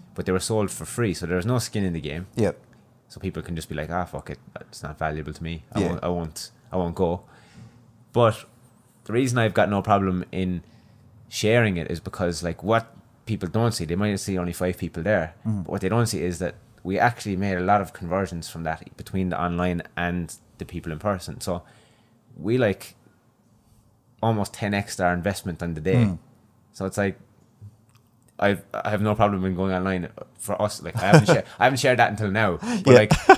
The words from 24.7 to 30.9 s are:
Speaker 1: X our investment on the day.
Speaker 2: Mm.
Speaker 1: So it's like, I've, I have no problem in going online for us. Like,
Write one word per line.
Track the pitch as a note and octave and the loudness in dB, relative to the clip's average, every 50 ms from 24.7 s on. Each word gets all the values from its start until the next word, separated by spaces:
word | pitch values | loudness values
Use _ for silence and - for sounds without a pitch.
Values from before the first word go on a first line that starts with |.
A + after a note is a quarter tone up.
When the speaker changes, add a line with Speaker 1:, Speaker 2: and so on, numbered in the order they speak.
| G2+ | 0
Speaker 1:
X | G2+ G2 - - - | 0 -2 -4 -2 0
our | F#2+ F2+ F2+ | 2 2 2
investment | F2+ E2 G2+ F#2+ - - G2+ E2+ D#2 F2 | 2 0 -2 -2 -4 -6 -8 -8 -6 -6
on | F2 E2+ | -6 -6
the | D#2 | -4
day. | D2+ F2+ G2 B2 A#2 | 0 2 4 4 4
Speaker 2:
Mm. | G#2 F2+ D#2+ - - - _ _ _ _ _ _ _ _ | 4 2 -2 -8 -14 -20 _ _ _ _ _ _ _ _
Speaker 1:
So | - G2 | -8 -6
it's | F#2+ - - | -4 0 0
like, | G2+ G2 - - - _ _ _ _ _ _ _ - - - _ _ _ _ _ _ _ _ _ _ _ _ - | 0 0 -2 -4 -10 _ _ _ _ _ _ _ -20 -20 -20 _ _ _ _ _ _ _ _ _ _ _ _ -2
I've, | - G2+ G2+ F#2 - - - | 0 2 0 0 -2 -8 -8
I | G2+ - - | -6 -4 -2
have | G#2 G#2 | -2 0
no | G#2 G#2+ G#2 | 2 2 2
problem | G#2 A2+ G#2 G2+ F#2+ F#2 | 4 4 4 4 2 0
in | F#2+ F#2 | 0 0
going | F2 F#2+ G2 F#2+ | 0 0 0 0
online | F#2 F#2 F#2+ F#2+ F#2 F2 D2+ - - - - _ - | 0 0 0 0 -2 -4 -6 -10 -14 -18 -18 _ -12
for | - - G2+ - | -8 -6 -2 0
us. | G#2 G#2 - - - | 0 0 -2 -4 -8
Like, | E2+ | -8